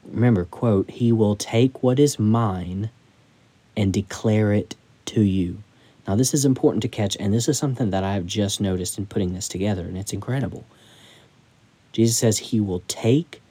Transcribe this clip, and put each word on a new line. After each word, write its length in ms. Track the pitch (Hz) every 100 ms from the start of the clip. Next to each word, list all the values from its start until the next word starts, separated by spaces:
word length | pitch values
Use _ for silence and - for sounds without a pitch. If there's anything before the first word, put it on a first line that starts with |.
| -
Remember, 380 | - 120 107 87
quote, 420 | - 120 101 -
"He 200 | - 120
will 240 | 113 104 104
take 460 | - 113 131 -
what 160 | 127 127
is 200 | 147 -
mine 680 | 104 113 110 92 90 92 113 _ _ _ _ _ _ _ _ -
and 160 | 101
declare 640 | 92 98 - 113 107 107
it 200 | 104 - - _ _
to 160 | - -
you." 380 | 104 95 90 - - _ _ _ -
Now, 80 |
this 180 | 101 131
is 120 | 151
important 380 | 135 131 147 107
to 60 | -
catch, 280 | - 101 -
and 160 | 101
this 140 | 110 120
is 100 | 143
something 320 | 147 127 117
that 140 | 95
I 100 | 95
have 120 | 101 87
just 340 | 110 101 -
noticed 360 | 101 92 90 -
in 100 | 101
putting 280 | - 92
this 140 | 92 -
together, 340 | 90 101 92
and 160 | 78 92
it's 140 | 101
incredible. 520 | 101 101 131 107 - - _ - - - - _ _ _ _ _ _ _
Jesus 240 | - 113 110
says 220 | 113 107
he 220 | - 110
will 220 | 104 90 -
take 560 | - 113 135 170 - _